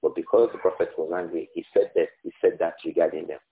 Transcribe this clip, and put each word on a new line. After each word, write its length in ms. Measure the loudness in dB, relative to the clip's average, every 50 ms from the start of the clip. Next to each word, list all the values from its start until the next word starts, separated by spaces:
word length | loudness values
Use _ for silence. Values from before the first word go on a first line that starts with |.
But 140 | -2 -2 -2
because 340 | -2 -6 2 4 4 4 4
the 80 | 0 0
Prophet 300 | 0 0 0 0 -4 -4 -2 -6
was 140 | -6 -4 -4
angry, 340 | -6 -6 -6 -6 -8 -8 -8 _
he 120 | -12 -12 _ _
said 180 | 2 2 4 2
that, 140 | 0 0 0 _ _ _
he 80 | -14 -10 2
said 160 | 2 2 2 2
that 160 | -4 -4 -4 -6 -10
regarding 420 | -4 0 2 2 2 0 -4 -8 -8
them. 120 | -12 -14 _ _